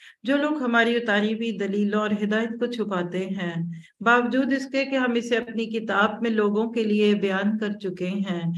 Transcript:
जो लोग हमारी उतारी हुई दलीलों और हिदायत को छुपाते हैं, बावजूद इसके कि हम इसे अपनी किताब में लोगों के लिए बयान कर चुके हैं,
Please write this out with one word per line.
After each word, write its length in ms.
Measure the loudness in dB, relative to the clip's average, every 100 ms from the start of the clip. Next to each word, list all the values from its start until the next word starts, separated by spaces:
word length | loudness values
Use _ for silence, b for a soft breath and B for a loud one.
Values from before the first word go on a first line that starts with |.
| B B
जो 120 | 0 0
लोग 260 | 0 -2
हमारी 340 | 0 2 4 2
उतारी 360 | 2 2 2
हुई 260 | 0 -4 -2
दलीलों 440 | -2 0 0 0
और 100 | 0
हिदायत 440 | 0 0 0 -2 -2
को 60 | -4
छुपाते 520 | -2 -2 -2 -2 -4
हैं, 680 | -4 -4 -4 -4 -6 -8 -14 -4
बावजूद 500 | 2 4 4 2 2
इसके 320 | 0 0 -2
कि 120 | 0 0
हम 200 | 0 0
इसे 200 | 0 0
अपनी 300 | 0 -4 -4
किताब 560 | -4 0 2 2 2
में 80 | 0
लोगों 380 | 2 2 2 0
के 160 | 0
लिए 300 | 2 4 4
बयान 440 | 4 2 0 0 0
कर 140 | -2
चुके 360 | -4 -6 -4 -4
हैं, 460 | -4 -4 -2 -2